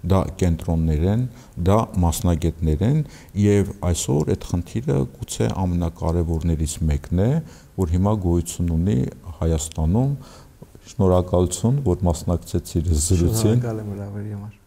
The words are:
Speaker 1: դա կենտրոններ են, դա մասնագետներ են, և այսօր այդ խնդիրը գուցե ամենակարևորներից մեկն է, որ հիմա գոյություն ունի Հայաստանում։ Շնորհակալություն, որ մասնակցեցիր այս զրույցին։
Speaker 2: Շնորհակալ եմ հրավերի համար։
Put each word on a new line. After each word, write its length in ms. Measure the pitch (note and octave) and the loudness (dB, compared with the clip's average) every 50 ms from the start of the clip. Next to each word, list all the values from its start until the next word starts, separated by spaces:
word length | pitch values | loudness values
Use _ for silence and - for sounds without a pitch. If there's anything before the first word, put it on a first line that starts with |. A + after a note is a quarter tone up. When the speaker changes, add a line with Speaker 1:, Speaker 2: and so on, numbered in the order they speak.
Speaker 1:
դա 200 | - F2 F#2 F#2+ - - F2 | 0 2 2 2 2 0 -2
կենտրոններ 720 | - F#2+ F2+ E2 D#2+ - - E2+ E2 D#2+ D#2+ D#2 D2 E2 | 0 2 2 2 0 0 0 0 2 2 2 2 2 2
են, 200 | F#2 G2+ A2+ B2+ B2+ - - - - - | 2 2 2 0 -2 -6 -12 -20 -18 -8
դա 200 | - F2 F2 G2 A2 A#2 - - | -2 2 4 4 4 2 0 0
մասնագետներ 920 | - F2 E2+ D#2 - - F#2 F2 D#2+ E2+ E2 D#2 - E2+ D#2+ D#2 D2 F2+ | 2 2 2 2 2 0 0 0 2 0 -2 -2 0 0 0 2 2 2
են, 180 | A2 C#3 D#3 D3+ - - - - - - | 2 2 0 0 -4 -8 -20 -20 -10 -2
և 420 | G2 G2+ G#2 G#2 G2+ F#2+ G2 - - | 2 2 4 4 4 2 0 -4 -4
այսօր 520 | - F2+ F2 - - - C3 D3 - - - | -2 0 0 0 0 0 0 0 2 0 -2
այդ 140 | G2 - - | -2 -2 -4
խնդիրը 480 | - F2 E2+ - - A2+ A#2+ D3+ C#3 C#3 C3+ B2+ | -4 -4 -4 -4 -6 -6 -2 0 0 0 0 -2
գուցե 420 | - - A#2 - - - A#2 A2+ | -4 -12 -12 -10 -4 -2 -2 -2
ամենակարևորներից 1300 | A2+ - F#2+ F2+ F2 F2 E2+ E2+ E2 - E2 E2 E2 E2+ E2 D#2+ E2+ D#2+ D#2 E2+ E2 D2+ D#2+ D2+ - - | 0 -2 -2 0 0 0 -2 -2 -4 -4 -2 0 0 0 0 0 -2 -2 0 0 0 0 -2 -4 -4 -2
մեկն 420 | E2 D#2 D2 C#2+ - - - F2 G2 | 0 0 0 0 -2 -2 0 0 2
է, 60 | A#2 C#3+ D#3+ D#3+ - - - - - - | 2 2 0 -2 -6 -14 -20 -20 -16 -4
որ 200 | - F#2+ D#2+ E2+ | -4 -2 0 2
հիմա 200 | F2+ F#2 G2+ G#2+ | 2 2 2 0
գոյություն 540 | G#2+ F#2 F2+ E2+ F2 D#2+ - - - F2 E2+ | 0 0 0 0 0 0 -2 -4 -4 -2 0
ունի 280 | E2 D#2+ E2+ G2 A2 B2+ B2+ - - - - - - | 0 0 2 2 2 0 0 -4 -6 -12 -18 -18 -8
Հայաստանում։ 760 | - - E2 E2 D#2+ - - - - D#2 D#2 F2 A2+ C3 C#3 C#3+ C#3 - - - - - - - - - - - - - | -4 -2 0 0 0 -2 -6 -4 -2 0 0 2 2 2 0 -2 -4 -8 -16 -20 -20 -20 -20 -20 -20 -20 -20 -20 -20 -20
Շնորհակալություն, 960 | - - - G2 F#2+ F2+ F2+ F2 F2+ - F2+ F2+ F2 - - - A2 C3 C#3+ | -20 -2 0 2 4 4 4 2 2 2 2 2 2 0 -2 0 0 0 0
որ 240 | C#3 F2+ F2+ F2 F#2 | 0 0 0 2 2
մասնակցեցիր 840 | F2+ D#2+ - - - F2 E2 - - - F2 - - - F2 D2+ E2+ | 0 0 0 -2 -2 -2 -2 -4 -4 -4 -4 -4 -2 -4 -2 0 2
այս 140 | E2 D2+ D2 | 0 0 2
զրույցին։ 360 | - G2 E2+ E2+ F2+ A2+ - | 2 2 2 4 2 2 2
Speaker 2:
Շնորհակալ 400 | A2 G#2+ A2+ B2 B2 A#2+ A2+ G#2+ | 2 2 2 2 0 -2 -6 -6
եմ 80 | G#2+ G2+ | -6 -8
հրավերի 460 | G2+ G2+ G2+ G2+ G2+ G#2 G2+ G#2 G#2 | -8 -8 -8 -8 -8 -8 -8 -8 -8
համար։ 260 | - - - G#2 - _ | -10 -10 -12 -16 -20 _